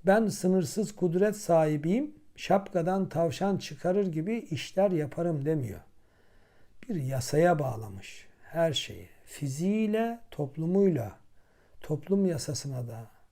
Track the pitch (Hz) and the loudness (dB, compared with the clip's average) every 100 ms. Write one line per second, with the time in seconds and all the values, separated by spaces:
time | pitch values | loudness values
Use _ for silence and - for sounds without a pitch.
0 | 180 208 214 196 185 190 151 - 208 - | 6 4 4 2 2 2 2 -2 -4 0
1 | 180 175 202 208 - 165 156 151 156 220 | 0 2 2 0 2 4 4 0 0 0
2 | 294 - - - - 196 196 175 165 190 | 0 -8 -20 -14 0 0 2 -2 0 0
3 | 190 156 165 123 196 185 - 151 170 190 | -2 0 0 0 0 0 -4 -4 0 0
4 | 196 156 170 226 - 139 - - 202 175 | 0 -2 -2 -4 -4 -6 -4 2 2 2
5 | 143 - 175 156 139 156 117 95 - - | -2 -2 -2 0 0 0 -2 -8 -16 -20
6 | _ _ _ - _ _ - - - 185 | _ _ _ -20 _ _ -20 -20 -6 -4
7 | 131 131 - 147 175 165 135 110 104 98 | -2 -4 0 4 4 4 0 -4 -8 -12
8 | - - - _ - 165 165 156 - 95 | -14 -18 -20 _ -8 0 2 0 -6 -12
9 | 95 - - - 143 135 185 214 214 214 | -16 -20 -20 -8 -6 -2 0 2 2 2
10 | 226 233 - - 143 - 160 190 196 147 | 0 -4 -12 -6 -6 -4 0 4 4 4
11 | 107 - - - _ _ _ - - 151 | -4 -10 -20 -20 _ _ _ -18 -6 -6
12 | - 196 190 160 - 127 139 127 120 113 | 0 2 2 0 -4 -6 -6 -8 -8 -10
13 | 113 - - | -14 -20 -20